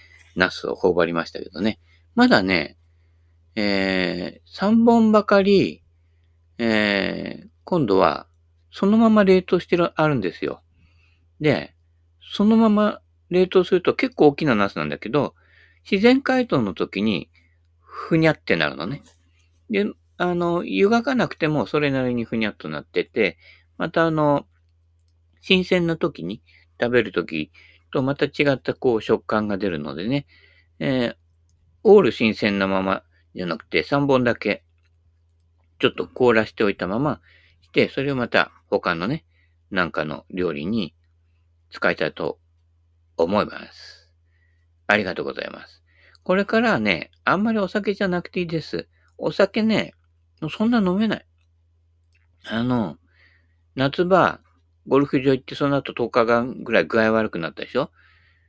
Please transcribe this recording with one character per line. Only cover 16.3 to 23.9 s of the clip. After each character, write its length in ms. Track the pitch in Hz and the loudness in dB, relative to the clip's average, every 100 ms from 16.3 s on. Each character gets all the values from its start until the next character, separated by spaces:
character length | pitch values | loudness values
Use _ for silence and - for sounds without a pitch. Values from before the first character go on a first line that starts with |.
| 262 247 | -2 0
凍 160 | 147 | 0
の 120 | 101 | -2
時 280 | - 87 98 | -2 -4 -2
に、 260 | 110 92 - _ _ _ _ _ | 0 -2 -6 _ _ _ _ _
ふ 380 | _ - - 165 | _ -12 -2 2
に 100 | 160 | 2
ゃ 60 | |
っ 40 | 147 | 0
て 160 | - | -2
な 140 | 87 76 | 0 0
る 60 | 67 | -4
の 100 | 90 | -8
ね。 160 | 143 - _ _ _ _ _ - | -10 -14 _ _ _ _ _ -4
で、 160 | 202 208 - _ - | -2 -2 -6 _ -6
あ 160 | 180 | -4
の、 300 | 175 170 170 | -2 -2 -2
湯 240 | 233 190 196 | -2 0 2
が 140 | 233 | 2
か 140 | 233 254 | 0 -2
な 100 | 165 | -2
く 80 | |
て 140 | - 156 | -2 -2
も 180 | 147 101 | 0 -2
そ 140 | 151 | -2
れ 100 | 147 | 0
な 160 | 135 127 | 0 -2
り 80 | |
に 100 | 120 | -2
ふ 120 | 113 113 | -4 -4
に 100 | 107 | -4
ゃ 60 | |
っ 20 | - | -6
と 120 | 78 | -10
な 140 | 76 | -10
っ 20 | |
て 200 | - - | -6 -4
て、 320 | - 123 95 - - - _ - | -2 0 0 -2 -18 -20 _ -8
ま 120 | 170 | -4